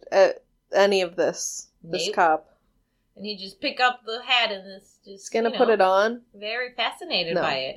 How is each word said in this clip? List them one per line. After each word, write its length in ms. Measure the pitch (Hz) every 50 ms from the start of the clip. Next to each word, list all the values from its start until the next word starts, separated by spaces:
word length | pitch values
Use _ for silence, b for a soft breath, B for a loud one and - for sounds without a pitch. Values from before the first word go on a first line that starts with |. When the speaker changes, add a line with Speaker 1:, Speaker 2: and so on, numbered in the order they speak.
| - - -
Speaker 1:
at 300 | 196 190 - - - - _ _ _ _ _ -
any 280 | 180 202 202 202 190
of 160 | 185 170 175 175
this, 500 | 156 156 170 - - - - - - _ _ _ -
this 220 | 165 170 180 170
Speaker 2:
Nope. 100 | 202 208
Speaker 1:
cop. 420 | 214 180 160 - - - _ _ _ _ _ _ _ _ _ _ _ _ _ _ 208
Speaker 2:
And 80 | 196
he 100 | 208 208
just 240 | 185 190 196 - _
pick 220 | - 277 - -
up 240 | 254 247 247 - _
the 160 | 220 220 240 247
hat 240 | 269 254 240 226 208
and 160 | 202 190 190 196 190 202
is 20 | - _ _ _ _
just, 20 |
Speaker 1:
He's 240 | 202 196 196 - -
gonna 200 | - 226 226 233
Speaker 2:
you 60 | 233 185
Speaker 1:
put 100 | 214 233
Speaker 2:
know, 60 | 220
Speaker 1:
it 80 | 202
on. 400 | 190 185 190 196 208 226 240 240 - _ _
Speaker 2:
very 380 | 202 208 214 226 247 254 247 247
fascinated 640 | - 226 - - - 359 339 247 185 175 165 170
Speaker 1:
No, 60 | 175
Speaker 2:
by 140 | 160 156 143
it. 200 | 131 131 131 -